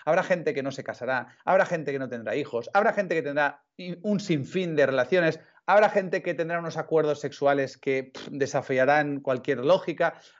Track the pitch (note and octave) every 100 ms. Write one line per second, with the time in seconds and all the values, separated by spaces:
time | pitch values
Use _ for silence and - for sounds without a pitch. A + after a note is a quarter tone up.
0 | D3+ F3+ F3+ F3 D#3 C3+ C3+ C#3 A#2 -
1 | A#2+ B2+ - _ - F#3+ F3+ E3+ C#3+ C#3
2 | B2+ A#2+ A2 C3 - A#2 - G3+ G#3+ G#3
3 | F3+ E3 C#3+ C#3+ C#3+ - _ - F3+ E3+
4 | G#3 G3+ - D3+ - F#3 F3 D3 C3 C3+
5 | B2 F#3 D#3+ - - _ - G3+ G#3+ G3
6 | F#3 F#3 F3+ E3+ E3 E3+ E3 D#3+ D3 D#3+
7 | D3+ D3 C3+ - C#3 C#3 C3 - C#3 C3+
8 | C3 - - C#3+ C3+ C#3 - C3 C3 D3
9 | D3 C#3 C3+ B2+ - B2 C#3 F#3 F3+ E3
10 | E3 - -